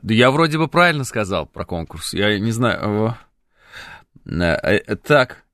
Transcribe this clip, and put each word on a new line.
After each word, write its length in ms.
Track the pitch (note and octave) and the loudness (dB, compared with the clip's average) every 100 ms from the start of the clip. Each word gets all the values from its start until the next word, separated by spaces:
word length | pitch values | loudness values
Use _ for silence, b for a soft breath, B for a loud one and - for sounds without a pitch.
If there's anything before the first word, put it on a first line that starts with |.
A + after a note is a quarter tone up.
да 120 | - | 0
я 160 | A2+ B2 | 4 4
вроде 280 | D3 E3 D#3 | 4 0 0
бы 100 | D#3+ | 0
правильно 380 | E3+ F3 D3+ B2 | 2 2 2 -4
сказал 400 | A2+ F#2+ F#2 - | -6 -4 -4 -6
про 180 | - | -10
конкурс. 500 | - F2 D#2+ E2 - | -8 -8 -8 -10 -8
Я 240 | - G#2 G2+ | 0 0 2
не 140 | A2+ | 0
знаю. 640 | A2+ A#2+ - G#2+ G#2 A2+ A#2 _ _ _ B B B B B _ - - | 0 0 0 -2 0 0 -2 _ _ _ B B B B B _ -20 -6
Э, 160 | E2+ | -2
э, 540 | E2+ D2+ - G#2 - G#2+ | 0 0 2 0 0 -8
так. 480 | - C#3+ B2+ - _ | 2 4 4 -6 _